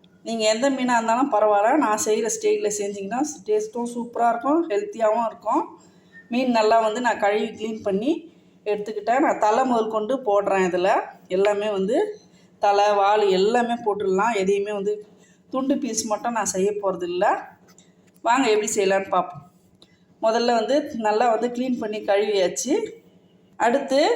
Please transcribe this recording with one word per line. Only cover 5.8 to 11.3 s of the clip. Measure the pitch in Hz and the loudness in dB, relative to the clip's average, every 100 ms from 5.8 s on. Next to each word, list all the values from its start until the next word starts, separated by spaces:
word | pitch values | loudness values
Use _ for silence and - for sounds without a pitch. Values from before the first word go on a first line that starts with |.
| - _ _ - - | -20 _ _ -20 -6
மீன் | 240 254 233 | -2 0 2
நல்லா | 214 226 220 | 4 4 2
வந்து | 226 247 | 0 -2
நான் | 202 | 0
கழுவி | 202 214 226 - | 0 0 -4 -6
க்ளீன் | 226 214 208 | -8 -6 -4
பண்ணி | 196 254 330 - _ _ _ 214 | -2 -2 -4 -6 _ _ _ -4
எடுத்துக்கிட்டேன். | 208 208 208 202 254 294 | -4 -4 -6 0 2 2
நான் | 196 214 | 2 2
தலை | 226 262 | 2 2
முதல் | 233 220 220 | 0 0 -2
கொண்டு | 214 262 214 | -2 -2 2
போடுறேன் | 202 196 196 185 | 2 2 0 0
இதுல. | 175 185 285 - - - | 0 2 0 -2 -14 -6